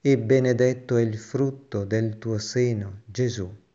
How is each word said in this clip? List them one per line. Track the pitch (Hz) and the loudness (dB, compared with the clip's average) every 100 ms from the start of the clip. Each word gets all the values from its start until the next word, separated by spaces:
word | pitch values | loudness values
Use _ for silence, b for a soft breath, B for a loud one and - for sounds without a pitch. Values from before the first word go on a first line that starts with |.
e | 143 131 | 4 2
benedetto | 110 131 127 117 127 127 - 123 | 4 4 4 4 2 2 0 2
è | |
il | 113 107 | 2 -2
frutto | - 131 139 135 - 104 | -6 -2 -2 -4 -8 -6
del | 98 110 113 107 | -2 0 0 -4
tuo | 113 110 | -6 -4
seno, | - 123 123 110 101 95 - | -2 0 0 0 -6 -12 -12
Gesù. | 104 123 107 92 104 _ | -4 -2 -2 -8 -12 _